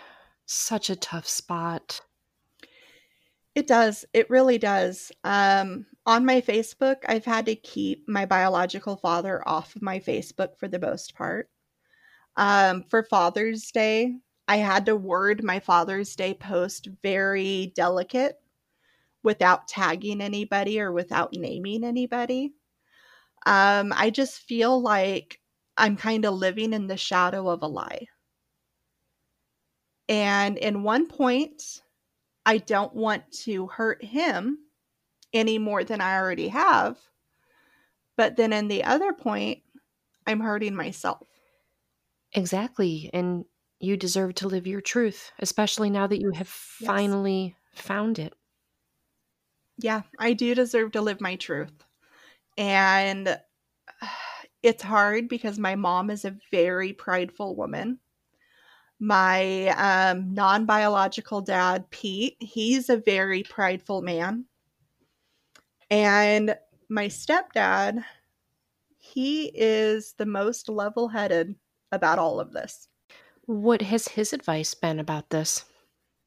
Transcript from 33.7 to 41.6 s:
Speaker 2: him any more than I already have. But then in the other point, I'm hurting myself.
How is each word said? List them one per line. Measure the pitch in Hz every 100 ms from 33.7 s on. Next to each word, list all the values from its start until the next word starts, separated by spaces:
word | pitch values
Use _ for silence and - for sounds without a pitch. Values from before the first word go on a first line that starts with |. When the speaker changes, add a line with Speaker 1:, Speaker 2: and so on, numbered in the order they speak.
| - 220 -
Speaker 2:
him | 208 254 339 185 214 302 _ _ _ _ _ _ _
any | 226 220 220
more | 214 208
than | 180 214
I | 185 190
already | 185 175 165
have. | 240 359 113 95 247 _ _ _ _ _ _ _ _ _ _ _ -
But | 214 -
then | 226
in | 214 208
the | 196
other | - 277 392
point, | 359 240 208 208 - _ _ _ _ _ _ -
I'm | 214
hurting | 220 208 208
myself. | 196 165 185 185 - - _ _ _